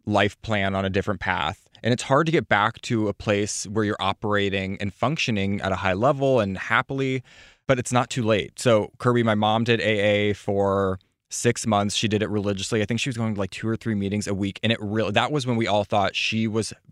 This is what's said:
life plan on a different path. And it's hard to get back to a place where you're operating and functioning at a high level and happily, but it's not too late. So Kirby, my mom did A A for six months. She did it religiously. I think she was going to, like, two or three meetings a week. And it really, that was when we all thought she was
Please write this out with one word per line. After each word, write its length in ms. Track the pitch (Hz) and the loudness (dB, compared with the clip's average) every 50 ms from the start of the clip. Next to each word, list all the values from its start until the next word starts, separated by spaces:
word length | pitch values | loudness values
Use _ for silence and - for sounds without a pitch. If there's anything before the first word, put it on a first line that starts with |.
| _ | _
life 360 | - 104 101 101 104 - _ | 0 2 4 4 2 0 _
plan 320 | - - 110 104 98 98 98 | -6 -4 -2 0 0 0 0
on 100 | 98 98 | 0 -2
a 60 | 95 | 0
different 300 | 95 98 92 - 104 90 | 0 -2 -2 -2 -4 -4
path. 480 | - 95 92 87 76 76 - - _ _ _ - - | -2 -2 -2 0 -2 -4 -4 -6 _ _ _ -6 -2
And 100 | 113 123 | -2 -2
it's 100 | 113 - | -2 0
hard 220 | - 135 139 165 160 | 0 2 2 2 2
to 40 | |
get 160 | 156 151 113 - | 0 0 2 2
back 340 | 110 101 104 113 113 - - | 2 4 4 2 0 -4 -6
to 240 | - 123 113 110 101 | -4 -2 0 0 -2
a 60 | 101 | -2
place 540 | - - - 104 101 104 104 - - - 95 | -4 -2 0 0 0 0 -2 -4 -8 -8 -6
where 160 | 104 110 110 | -2 -2 -2
you're 140 | 104 104 - | -2 -2 -2
operating 800 | 95 98 98 - - 107 104 101 101 98 95 98 95 95 98 - | -2 -4 -4 -2 -2 -2 0 0 0 0 0 -2 -2 -4 -6 -6
and 120 | 104 101 - | -6 -8 -4
functioning 680 | _ - 123 156 160 - - 113 101 98 98 98 101 | _ -2 -2 0 -2 -2 -2 0 0 0 0 -2 -2
at 100 | - 95 | -2 -2
a 40 | 95 | -2
high 180 | 90 - 95 92 | 0 0 -2 0
level 460 | 92 113 135 143 135 139 135 131 127 | 2 2 0 2 2 2 2 2 2
and 180 | 104 98 95 90 | 2 0 -2 -6
happily, 640 | - - 113 117 127 - 139 135 135 131 131 131 - - - - - - - _ _ - | -4 0 0 0 0 0 -4 -4 -2 -2 -2 -4 -6 -10 -20 -20 -20 -20 -20 _ _ 0
but 100 | 135 123 | 0 0
it's 140 | 120 - | 0 0
not 180 | 123 123 127 - | 0 0 0 0
too 140 | - 135 117 | -2 -2 2
late. 360 | 107 110 101 73 - _ - | 2 2 2 0 -4 _ -2
So 300 | - 127 113 107 101 - _ _ | 2 4 4 4 4 0 _ _
Kirby, 220 | - 123 123 120 | 0 2 4 4
my 140 | 117 113 107 | 4 4 2
mom 280 | 104 107 107 107 113 117 | 2 4 2 2 2 2
did 160 | 113 117 113 | 2 2 2
A 480 | 82 104 110 101 101 104 104 104 104 104 | 2 2 2 4 4 4 4 4 2 2
A 40 | 101 | 0
for 640 | - - - 101 98 98 98 98 98 98 95 92 92 _ _ _ _ _ _ | -2 -4 -2 0 2 2 2 2 2 2 0 -2 -4 _ _ _ _ _ _
six 360 | - - - 120 117 - - | -10 -2 0 0 0 0 -2
months. 300 | 113 107 101 101 104 - | 0 2 2 2 0 -2
She 120 | - - 110 | -2 0 0
did 140 | 104 104 | 0 0
it 80 | 104 87 | 0 0
religiously. 520 | 101 107 98 101 101 95 95 - - 110 | -2 -2 0 0 -2 -2 -4 -2 0 0
I 40 | 107 | 0
think 140 | - 120 113 | 0 -2 -2
she 100 | - 143 | -2 -4
was 80 | 123 113 | -4 -4
going 160 | 117 110 107 | -4 -4 -2
to, 60 | 101 | -4
like, 100 | 98 98 | -4 -6
two 180 | - - - 110 | -6 -6 -4 -4
or 80 | 113 | -4
three 200 | 107 - 117 110 | -2 -2 -4 -2
meetings 320 | 101 98 98 98 104 98 - | -2 -2 -2 -2 -2 -2 -4
a 80 | 101 | -4
week. 240 | 92 101 98 95 - | -2 -2 -4 -4 -4
And 100 | - 110 | -2 -2
it 60 | 117 - | -2 -2
really, 320 | 107 101 104 110 110 92 104 | -2 -4 -2 -2 -2 0 2
that 180 | 113 117 127 | 0 0 2
was 160 | 147 151 123 127 | -2 -2 -2 0
when 80 | 120 | 0
we 100 | 113 113 | 0 0
all 180 | 101 98 104 101 | 2 2 0 0
thought 320 | - - 104 98 92 - | 2 0 2 2 2 0
she 320 | - - - - 110 110 113 | -2 -4 -2 -2 -2 -2 0
was 260 | 104 113 104 - - _ _ _ | -2 -2 -4 -4 -8 _ _ _